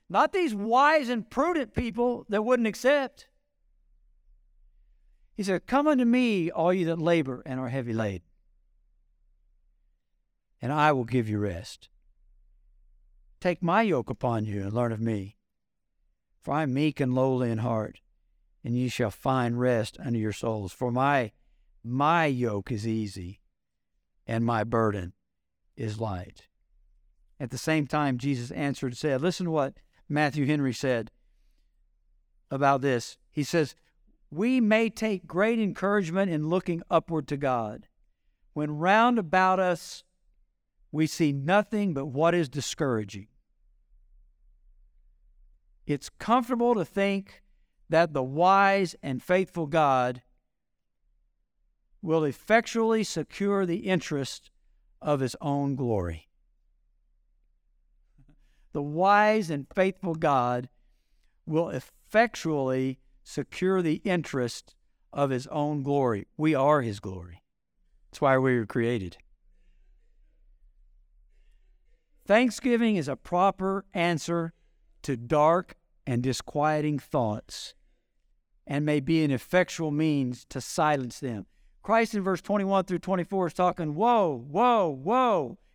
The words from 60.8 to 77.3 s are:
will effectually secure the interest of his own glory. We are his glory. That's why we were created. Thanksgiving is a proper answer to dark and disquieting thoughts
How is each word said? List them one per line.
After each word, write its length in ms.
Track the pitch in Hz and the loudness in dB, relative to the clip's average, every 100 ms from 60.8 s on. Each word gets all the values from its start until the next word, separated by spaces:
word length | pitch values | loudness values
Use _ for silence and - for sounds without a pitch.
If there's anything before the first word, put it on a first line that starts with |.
| _ _ _ _ _ _ - | _ _ _ _ _ _ -4
will 240 | 156 170 | -2 -2
effectually 1300 | - - _ _ 214 233 - 165 151 131 131 131 131 _ _ | -4 -10 _ _ 2 2 0 -4 -2 0 0 -2 -6 _ _
secure 600 | - - - - 185 190 | -12 -8 -8 -2 0 2
the 120 | 165 156 | 2 0
interest 800 | 208 180 135 135 120 - - _ _ _ _ | 0 -2 0 -2 -4 -6 -18 _ _ _ _
of 180 | - 139 | -2 0
his 160 | 127 139 | 0 -4
own 360 | 147 147 147 | -4 -2 -2
glory. 440 | 139 143 127 104 - - | 0 2 2 0 -6 -2
We 200 | 156 139 | 0 2
are 260 | 139 151 | 4 2
his 180 | 117 101 | 0 -6
glory. 440 | 101 92 87 87 _ _ _ _ _ _ _ | -10 -12 -14 -20 _ _ _ _ _ _ _
That's 120 | - | 0
why 160 | 143 131 | 4 4
we 180 | 131 123 | 4 2
were 80 | 104 | 0
created. 520 | 127 117 120 90 - _ _ _ _ _ _ _ _ _ _ _ _ _ _ - _ _ _ _ _ _ _ _ _ _ _ _ _ _ _ - | -2 0 -2 -6 -12 _ _ _ _ _ _ _ _ _ _ _ _ _ _ -20 _ _ _ _ _ _ _ _ _ _ _ _ _ _ _ 4
Thanksgiving 720 | 214 254 - 262 233 233 196 | 4 4 0 0 2 2 0
is 120 | 143 | -2
a 80 | 139 | -6
proper 720 | - 180 196 185 190 196 - 196 | -2 2 2 2 -2 -4 -6 -2
answer 580 | 170 165 - 170 165 - _ _ _ _ | 0 0 -2 -4 -4 -10 _ _ _ _
to 160 | - 123 | -6 -6
dark 580 | 117 151 151 175 - - _ _ - | 0 4 4 4 -2 -14 _ _ -4
and 160 | 123 | -2
disquieting 800 | 127 120 - 147 151 151 151 143 | -2 -4 -4 -2 0 0 -2 -4
thoughts 720 | - 147 113 | -4 -2 -2